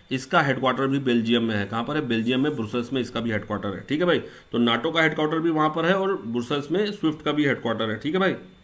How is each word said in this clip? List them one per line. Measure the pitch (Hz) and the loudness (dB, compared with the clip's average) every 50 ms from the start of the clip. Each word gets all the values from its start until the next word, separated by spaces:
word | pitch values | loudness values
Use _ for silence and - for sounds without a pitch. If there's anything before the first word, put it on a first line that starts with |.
| - - | -10 -6
इसका | 135 127 - - 185 175 | -6 -6 -2 0 2 2
headquarter | 151 139 127 120 123 131 123 127 135 131 | 4 2 2 2 2 0 2 2 2 0
भी | 139 139 | 0 2
Belgium | 135 127 120 117 110 113 117 117 113 | 2 2 2 2 4 4 2 2 2
में | 113 110 | 2 0
है। | 104 101 | 0 -2
कहाँ | 95 110 113 120 | -2 -4 -4 -4
पर | 143 147 | -2 -2
है? | 156 143 120 | -2 -2 0
Belgium | 117 113 110 117 127 127 139 | 0 0 2 2 2 2 2
में, | 151 143 | 0 0
Brussels | 123 110 104 110 120 117 120 131 | -2 -4 -4 -4 -4 -4 -2 -2
में | 131 | -4
इसका | 117 101 - 120 | -2 -4 -4 -6
भी | 117 117 | -4 -2
headquarter | 110 104 - - 104 98 92 101 95 | -2 -4 -4 -4 -6 -6 -4 -6 -6
है, | 90 - - | -8 -6 -4
ठीक | 135 156 | -2 0
है | 180 | 2
भाई। | 175 160 120 - - - - - - | 2 2 0 0 -4 -12 -20 -12 -4
तो | - 120 | 0 2
NATO | 117 117 117 120 120 165 | 2 4 2 2 0 0
का | 156 165 | 2 2
headquarter | 160 156 156 160 156 151 160 160 | 2 2 2 2 0 0 0 0
भी | 160 170 | 0 0
वहाँ | 160 156 151 156 | 2 2 2 2
पर | 160 170 165 | 2 2 2
है | 170 190 | 2 2
और | 190 190 196 196 190 | 2 2 0 -2 -2
Brussels | - 113 117 120 120 - 147 143 139 143 | -4 -4 -4 -4 -2 -2 -2 -2 -2 -2
में | 165 190 214 202 | 0 0 0 -2
swift | - - - 160 151 151 | -2 -2 0 -2 -2 0
का | - 147 | -2 -2
भी | 147 151 147 | 0 2 2
headquarter | 139 123 - - 117 113 104 113 110 | 2 2 0 0 -2 -2 -2 -2 -2
है, | 107 113 | -4 -4
ठीक | - 143 165 | -4 -2 0
है | 185 | 2
भाई। | 190 180 127 - - - - - | 2 2 0 -2 -6 -14 -20 -20